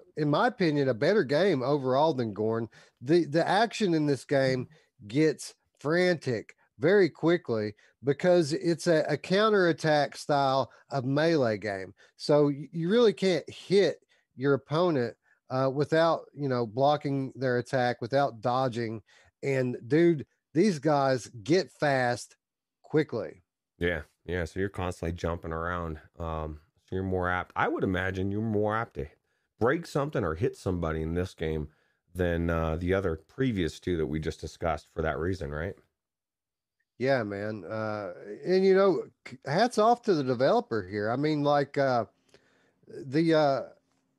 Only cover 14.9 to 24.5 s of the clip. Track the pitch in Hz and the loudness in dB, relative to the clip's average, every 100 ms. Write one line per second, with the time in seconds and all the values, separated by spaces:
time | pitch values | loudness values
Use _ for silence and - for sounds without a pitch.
14.9 | 143 120 - _ _ - 131 135 135 143 | 0 -2 -8 _ _ -6 -2 0 0 0
15.9 | 160 165 160 - - 143 123 117 110 139 | 2 4 2 -4 -8 -2 -2 -2 0 2
16.9 | 147 147 139 131 120 131 123 120 135 123 | 2 -2 -4 -4 -4 -2 -2 -2 0 0
17.9 | 117 117 139 139 113 123 123 131 113 113 | -2 -2 0 0 -2 -2 0 0 -2 -6
18.9 | 110 - _ _ _ 139 135 127 120 117 | -8 -14 _ _ _ -4 -2 -2 -4 0
19.9 | 151 170 160 110 _ _ 143 214 156 147 | 4 4 2 -4 _ _ 2 2 2 0
20.9 | 143 135 131 - 117 101 180 143 _ 151 | 2 2 0 -4 -10 0 0 0 _ 0
21.9 | 135 123 123 - _ _ _ _ _ - | 2 0 -2 -8 _ _ _ _ _ -4
22.9 | 151 147 120 82 - _ _ _ - 85 | -2 0 -4 -8 -12 _ _ _ -4 -2
23.9 | 82 - _ - 87 85 | -2 -6 _ -6 -4 -4